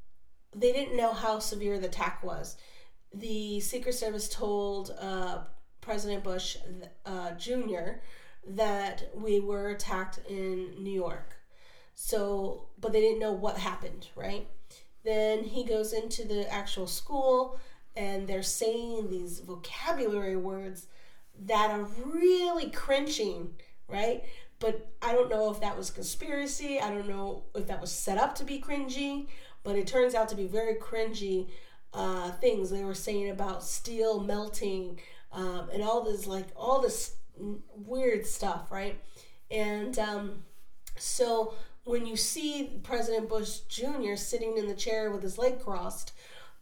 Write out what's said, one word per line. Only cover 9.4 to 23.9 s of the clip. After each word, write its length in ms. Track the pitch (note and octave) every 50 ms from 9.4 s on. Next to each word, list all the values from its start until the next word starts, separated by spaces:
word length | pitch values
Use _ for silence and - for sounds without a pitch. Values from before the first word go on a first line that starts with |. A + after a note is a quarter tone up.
| G3 G3+ G3+ G3+ G3+ G#3
attacked 500 | G3+ - - - F#3+ F#3 F#3+ - - - - -
in 540 | G3 F#3+ F#3+ F#3+ F#3 F#3 F#3 F3+ - -
New 100 | F#3+ G3
York. 440 | G3 F#3 F3 E3 D#3 - - - - - - - - - - - - - - - -
So, 720 | - - - - - - G3+ - - F#3+ G3 G3 - - - - -
but 120 | - G#3+
they 80 | G#3+ A3
didn't 200 | G#3+ A3 A3 A3
know 120 | A3 G#3+
what 260 | G3 F#3 G3+ G3+ - F#3+
happened, 500 | F#3 - F3 - - - - F#3 - - -
right? 320 | G3 G3 F#3+ - - - - - - - - - - - - - - -
Then 400 | A3 A3 G#3+ G#3+ G#3+ A3 G#3+ A3
he 200 | - - B3 A#3+
goes 280 | A#3 A3 G#3+ G#3+ G#3
into 340 | A3+ A3 A3+ A3+ - - A3
the 260 | G#3+ G#3 G3+ G3+ -
actual 340 | G#3 G3+ G3+ - - G3 F#3
school, 760 | F3+ - - - - - C4+ C4 C4 B3+ B3+ C4 B3+ - - - - - - - - -
and 300 | A3 G3+ G3 G3 G3 G3
they're 160 | G3 G3 F#3+
saying 680 | F#3+ - - - A#3 A3 A#3 A#3 A#3 A#3 A3+ A3 G#3 F#3+
these 300 | F#3 F3+ F3 F3 E3+ -
vocabulary 960 | F#3 F3+ F3+ E3+ - - - - - E4 - C#4 A#3+ G#3+ G#3 G#3 G3 F#3+ F#3+
words 500 | F#3 F3+ F#3+ F#3+ F#3+ G3 F#3 F#3 - - - - - - - - - - - - - F#3+
that 260 | G#3 A3 G#3 G#3+ G#3+
are 160 | G#3 G#3 G3+ G#3 - A3+ B3
really 640 | C#4+ D#4 E4+ F4 F#4 F4+ F4+ F4+ F4 F4 D#4+ C#4 -
cringing, 840 | - - - - C4+ C#4 D4 D4+ - A3+ G#3+ F#3+ F3 E3+ E3+ F3 - - - - - - -
right? 340 | -